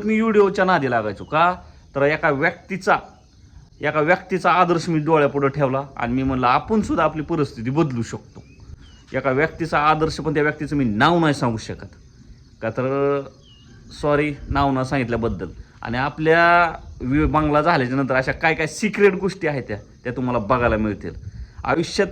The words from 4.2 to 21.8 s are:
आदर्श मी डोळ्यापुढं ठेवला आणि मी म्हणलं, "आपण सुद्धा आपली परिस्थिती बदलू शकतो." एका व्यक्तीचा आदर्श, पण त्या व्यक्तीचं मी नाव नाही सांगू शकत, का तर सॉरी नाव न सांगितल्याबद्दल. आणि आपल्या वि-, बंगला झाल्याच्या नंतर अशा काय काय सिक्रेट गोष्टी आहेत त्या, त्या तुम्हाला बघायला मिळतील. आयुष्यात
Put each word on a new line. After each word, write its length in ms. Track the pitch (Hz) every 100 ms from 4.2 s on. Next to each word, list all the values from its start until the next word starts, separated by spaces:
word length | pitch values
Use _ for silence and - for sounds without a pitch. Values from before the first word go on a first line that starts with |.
| - 185 180
आदर्श 380 | 170 175 170 170
मी 100 | 160
डोळ्यापुढं 480 | 151 160 139 139 139
ठेवला 340 | 147 135 135 143 -
आणि 160 | 120
मी 100 | 127
म्हणलं, 240 | 135 131 123
"आपण 340 | 139 - 220
सुद्धा 220 | 196 285
आपली 180 | 156 156
परिस्थिती 480 | 147 165 143 - 117
बदलू 320 | 143 156 120
शकतो." 420 | 113 110 - - - - - - - - - 131
एका 140 | 135
व्यक्तीचा 480 | 131 160 - 160 160
आदर्श, 360 | 151 156 160 -
पण 180 | 156
त्या 100 | 151
व्यक्तीचं 320 | 147 147 147 147
मी 100 | 123
नाव 340 | 104 131 175
नाही 140 | 160
सांगू 240 | 139 123 113
शकत, 320 | - 95 - - - - - - - -
का 80 | 110
तर 520 | 120 127 139 139 143 135 - - - - - - -
सॉरी 320 | 151 147 151 139 -
नाव 220 | 143 139
न 120 | 131
सांगितल्याबद्दल. 640 | 131 143 113 117 113 95 90 - - -
आणि 160 | - 123
आपल्या 760 | 143 143 156 165 170 175 170 - - -
वि-, 260 | 127 147 151
बंगला 340 | 151 151 147
झाल्याच्या 360 | 151 160 123 135
नंतर 180 | 131 131
अशा 160 | 127
काय 220 | - 165
काय 140 | 160 156
सिक्रेट 460 | - 214 - 202
गोष्टी 340 | 185 185 - 156
आहेत 160 | 143 110
त्या, 100 | 101 - -
त्या 100 | 123 120
तुम्हाला 240 | 127 123
बघायला 380 | 101 123 120 107
मिळतील. 340 | 107 95 87 - - - - -
आयुष्यात 440 | - 160